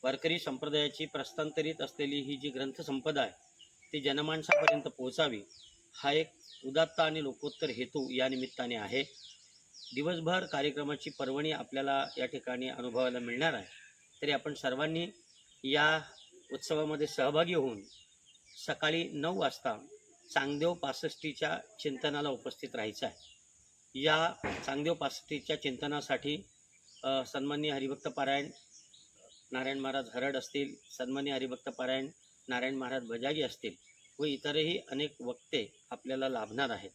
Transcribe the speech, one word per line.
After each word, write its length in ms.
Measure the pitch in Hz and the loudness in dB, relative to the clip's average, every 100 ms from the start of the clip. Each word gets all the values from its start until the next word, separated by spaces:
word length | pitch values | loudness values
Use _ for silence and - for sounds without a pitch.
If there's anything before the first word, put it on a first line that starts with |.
वारकरी 360 | 127 135 165 170 | 0 2 2 2
संप्रदायाची 640 | 151 131 147 147 147 143 156 | 0 -2 0 2 2 -2 -4
प्रस्तांतरित 760 | 139 135 - 147 - 151 156 | -4 -4 -2 -2 0 0 -2
असलेली 380 | 139 - 143 143 | -6 -2 0 0
ही 180 | 135 143 | -2 -4
जी 120 | 143 | -4
ग्रंथसंपदा 720 | 127 135 131 147 135 156 143 | -2 -4 -4 -4 -2 0 2
आहे, 100 | 117 - - - - - - | 0 -2 -20 -20 -20 -20 -6
ती 80 | 151 | 0
जनमानसापर्यंत 800 | 139 139 156 160 151 147 160 160 | 2 2 2 0 4 6 6 2
पोहोचावी, 600 | 127 - 127 123 151 110 - - - - _ | -2 -4 -4 2 2 2 -8 -20 -20 -20 _
हा 180 | - 143 | -4 2
एक 200 | 151 160 _ - - 131 | 2 2 _ -20 -10 0
उदात्त 340 | 143 160 - | 2 4 4
आणि 240 | 160 156 | 4 4
लोकोत्तर 460 | 143 120 143 - 151 | -2 -4 -8 -2 -4
हेतू 400 | 113 123 151 127 | -2 -2 -2 0
या 200 | 127 131 | 2 2
निमित्ताने 460 | 131 127 - 123 117 | 2 -4 -4 -2 -2
आहे. 280 | 101 123 151 - - - - - - - - 123 | -2 -2 -2 -8 -20 -20 -20 -20 -20 -18 -8 -2
दिवसभर 500 | 156 170 165 185 - | 0 0 2 2 2
कार्यक्रमाची 640 | 147 147 139 143 143 156 | 0 0 0 -2 -4 -6
पर्वणी 420 | - 131 135 156 | -4 -2 0 0
आपल्याला 560 | 147 120 135 139 135 139 - | -2 -2 -2 2 2 0 -2
या 80 | 123 | -4
ठिकाणी 440 | 135 - 123 127 | -4 -4 -4 -4
अनुभवायला 500 | 127 123 120 127 123 | -4 -2 2 2 2
मिळणार 340 | 120 120 160 | -4 2 2
आहे. 120 | 123 92 - - - - - | 0 -8 -18 -20 -20 -20 -4
तरी 100 | 147 | 0
आपण 220 | 139 156 | 0 0
सर्वांनी 540 | 143 135 127 156 160 175 - _ - - - | -2 0 2 0 0 -2 -8 _ -20 -20 -8
या 380 | 135 143 151 160 151 - - - - | 2 6 6 4 0 -18 -20 -20 -10
उत्सवामध्ये 540 | 254 - 156 156 151 151 | -8 0 2 2 2 0
सहभागी 460 | - 151 151 170 | 2 4 6 4
होऊन 280 | 175 135 107 95 - - - - - - - - | 4 2 -2 -10 -20 -20 -20 -20 -20 -20 -10 -6
सकाळी 420 | 143 156 165 170 | 0 2 2 0
नऊ 300 | 147 156 190 | -2 0 2
वाजता 460 | 151 - - 110 277 - - - - | 0 0 -4 -4 -8 -20 -20 -20 -2
चांगदेव 400 | 151 139 143 165 | 0 2 2 2
पासष्टीच्या 840 | 175 139 - 156 - 156 135 151 165 - - | 2 -4 -2 -4 -4 -8 -2 -2 -2 -6 -6
चिंतनाला 500 | 151 131 143 143 147 | -4 0 0 0 -2
उपस्थित 400 | 123 131 - 131 117 | -2 -6 -8 -8 -4
राहायचं 300 | 110 101 113 | -4 -2 -6
आहे. 100 | - - - - - - _ _ 131 | -6 -20 -20 -20 -20 -20 _ _ 0
या 320 | 151 156 165 - - - - | 4 6 4 0 -4 -4 -2
चांगदेव 280 | 139 151 | 0 2
पासष्टीच्या 680 | 165 - - - 151 - 151 | 2 0 -4 -6 -6 -2 -2
चिंतनासाठी, 840 | 143 127 143 147 - - 143 151 - _ _ - - - | -2 -2 -2 -2 0 0 0 -2 -6 _ _ -20 -20 -4
अ, 220 | - 135 127 | 0 0 0
सन्माननीय 460 | 139 139 143 151 | -2 0 0 0
हरिभक्त 360 | 139 135 135 151 | 0 -2 -2 -4
पारायण 420 | - 135 139 151 - - - - - - - - - - | 0 2 2 0 -10 -20 -20 -20 -20 -20 -20 -20 -20 -6
नारायण 280 | 131 131 135 | -4 -2 0
महाराज 300 | 135 135 120 | 0 -2 -2
हरड 240 | 120 135 135 | 0 0 0
असतील, 380 | - 143 143 - - - | -2 -2 -2 -6 -16 -6
सन्माननीय 360 | 127 139 143 | -4 -2 0
हरिभक्त 360 | 135 131 127 - | 0 -2 -4 -8
पारायण 400 | 123 127 131 135 - - _ - | -4 0 0 -2 -10 -20 _ -4
नारायण 280 | 123 131 135 | 0 0 0
महाराज 300 | 127 131 117 | -2 -2 -2
बजागी 360 | 117 135 156 | -2 0 0
असतील 340 | 131 - 110 - - - - - | -2 -2 -8 -8 -20 -20 -20 -2
व 60 | 151 | -2
इतरही 540 | 139 147 147 156 175 - | 0 0 2 2 0 -2
अनेक 300 | 135 147 - | -2 -2 -4
वक्ते 580 | 123 123 _ 139 101 - _ | -8 -8 _ -2 -2 -10 _
आपल्याला 400 | 120 127 131 135 | -10 -4 0 0
लाभणार 400 | 123 107 113 139 | 0 -2 0 0
आहेत. 200 | 107 95 | 0 -6